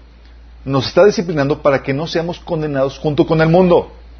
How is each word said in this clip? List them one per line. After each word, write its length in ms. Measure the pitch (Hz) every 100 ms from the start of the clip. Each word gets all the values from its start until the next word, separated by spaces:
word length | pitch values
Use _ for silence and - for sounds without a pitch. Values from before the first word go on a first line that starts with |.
| - - - - - -
nos 240 | 135 135 -
está 180 | 175 208
disciplinando 560 | 208 175 156 139 147
para 220 | 147 135
que 100 | -
no 140 | 135 165
seamos 320 | 175 170 165
condenados 580 | - 165 151 139 135 -
junto 280 | 156 147 147
con 160 | 160
el 80 | 160
mundo." 420 | 175 180 160 - - -